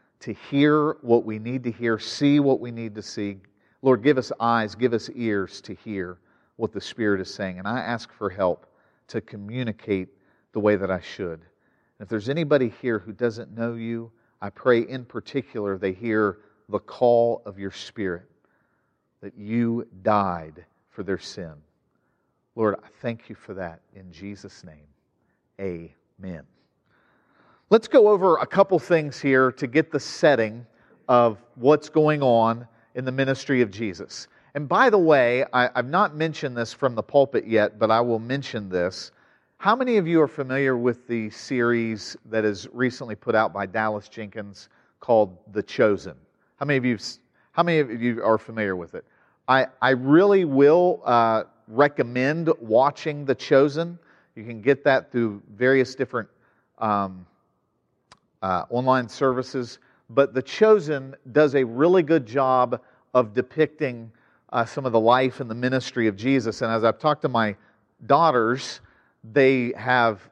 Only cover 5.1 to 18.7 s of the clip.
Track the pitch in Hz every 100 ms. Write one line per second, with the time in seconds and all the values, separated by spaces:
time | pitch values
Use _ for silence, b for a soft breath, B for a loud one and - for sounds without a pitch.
5.1 | - 117 101 92 - - 92 113 101 90
6.1 | 90 _ _ _ - 110 101 - - 107
7.1 | 98 92 - 98 90 98 123 92 117 -
8.1 | _ 101 98 95 - _ _ _ _ _
9.1 | 117 - 104 101 123 120 104 - 95 92
10.1 | _ _ _ _ 110 104 101 95 90 -
11.1 | - 90 80 _ _ _ _ _ _ 101
12.1 | 113 104 151 151 143 120 - 127 110 101
13.1 | 98 120 110 - 113 117 117 113 117 113
14.1 | _ _ _ 101 - 131 120 113 131 120
15.1 | 120 - 139 - 117 101 95 98 92 117
16.1 | 110 104 - b b _ 101 - - 123
17.1 | 117 117 - 101 98 98 - - - 95
18.1 | 87 - _ _ _ _